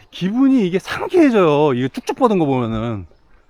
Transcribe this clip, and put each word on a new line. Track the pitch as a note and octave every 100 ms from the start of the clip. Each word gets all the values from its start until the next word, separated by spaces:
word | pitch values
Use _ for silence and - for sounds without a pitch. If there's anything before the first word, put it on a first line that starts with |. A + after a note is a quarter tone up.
| _
기분이 | - F#3 A#3+ C4+ C4 F3+
이게 | F3+
상쾌해져요. | - - - F#4 D4 A3+ E3 D3 D3+
이거 | B2 C3
쭉쭉 | - - C#4
뻗은 | B3+ G3
거 | D3
보면은. | C3 A2+ A2 A#2 G#2 F2 _ _ _